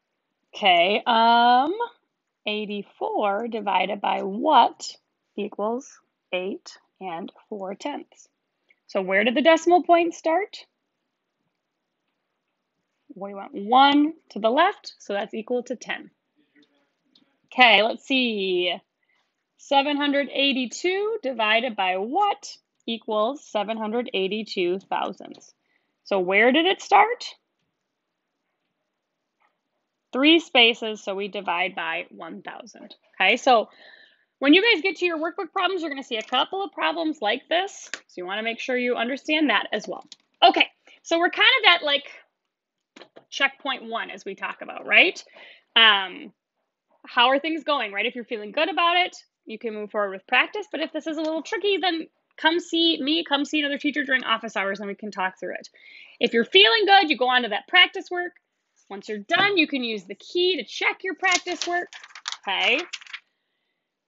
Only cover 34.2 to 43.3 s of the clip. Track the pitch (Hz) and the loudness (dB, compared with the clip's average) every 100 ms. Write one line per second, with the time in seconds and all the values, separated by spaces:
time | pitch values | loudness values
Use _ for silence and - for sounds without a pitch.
34.2 | _ - 269 339 440 330 381 349 359 320 | _ -2 4 6 6 2 0 -2 -4 -2
35.2 | 320 339 359 392 359 381 320 277 254 226 | -6 -8 -8 -4 -4 -4 -6 -8 -8 -8
36.2 | 214 254 302 381 392 - 320 330 320 302 | -4 -2 -2 -4 -8 -4 -4 -2 -4 -2
37.2 | 208 247 - 330 392 - - - _ - | -2 -4 -2 -2 -2 -8 -16 -16 _ -14
38.2 | 180 202 226 226 - 247 247 240 233 262 | -8 -6 -6 -6 -4 -2 0 -2 -2 -4
39.2 | - 311 302 208 - 214 196 170 - - | -2 0 2 2 0 -8 -8 -12 -14 -20
40.2 | _ - 349 359 - _ _ _ - 330 | _ 4 6 6 2 _ _ _ -4 0
41.2 | 359 359 427 508 415 339 302 285 - - | 0 4 4 4 4 4 2 -2 -4 -20
42.2 | _ _ _ _ _ _ _ - - - | _ _ _ _ _ _ _ -20 -20 -20
43.2 | _ | _